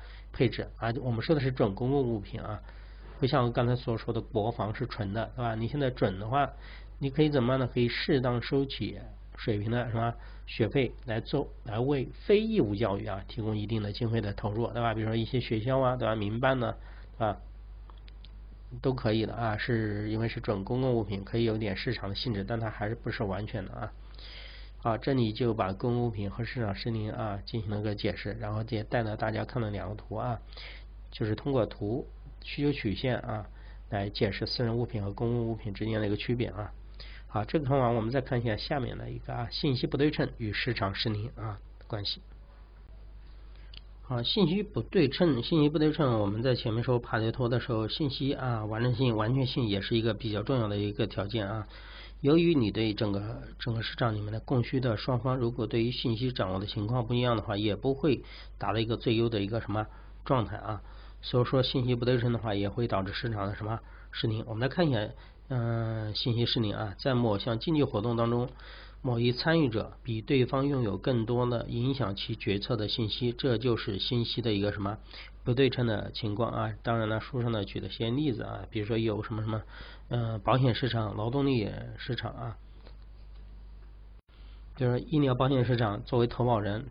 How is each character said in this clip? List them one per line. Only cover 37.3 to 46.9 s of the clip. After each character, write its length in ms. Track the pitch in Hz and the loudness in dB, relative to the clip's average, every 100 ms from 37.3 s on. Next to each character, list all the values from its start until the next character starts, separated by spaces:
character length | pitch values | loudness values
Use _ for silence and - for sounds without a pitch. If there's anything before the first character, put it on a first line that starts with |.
| 107 107 | -4 0
这 140 | 165 | 0
个 60 | 131 | 2
看 120 | 139 | 4
完 160 | 123 | 4
我 80 | 117 | 4
们 100 | 110 | 2
再 100 | 135 | 0
看 180 | 127 123 | 0 0
一 40 | |
下 120 | 113 104 | 0 0
下 220 | - 147 | -2 -2
面 180 | 113 101 | -2 -6
的 120 | 117 | -8
一 100 | 123 | -8
个 140 | - | -6
啊， 140 | 123 117 | -6 -6
信 240 | - 151 123 | -2 0 2
息 100 | - | 0
不 120 | 123 | 2
对 120 | 151 | 2
称 220 | 156 131 - | 2 -2 -2
与 140 | 107 | -2
市 200 | - 127 | 0 0
场 200 | 113 98 98 | 0 0 0
失 140 | 117 | 0
灵 220 | 104 113 - | -2 -4 -6
啊 240 | 110 101 - - - | -8 -8 -12 -18 -8
关 160 | 107 98 | -6 -4
系。 160 | - - - - - - - - - - - - - - - - - - - | -8 -12 -18 -18 -20 -20 -20 -18 -18 -18 -18 -18 -18 -18 -16 -16 -16 -18 -14
好， 220 | - 123 | -4 -2
信 240 | 120 220 165 | 0 4 4
息 160 | 196 | 4
不 180 | 202 117 | 0 -4
对 260 | - 196 135 | 2 4 4
称， 360 | - 180 120 | 6 4 4
信 180 | - 165 | 4 6
息 80 | 147 | 6
不 80 | 156 | 6
对 140 | 151 | 4
称， 280 | 151 135 113 | 4 4 4
我 60 | 101 | 2
们 160 | 107 | 2
在 140 | 127 123 | 2 2
前 180 | 120 | 2
面 100 | 110 | 2
说 140 | 120 | 4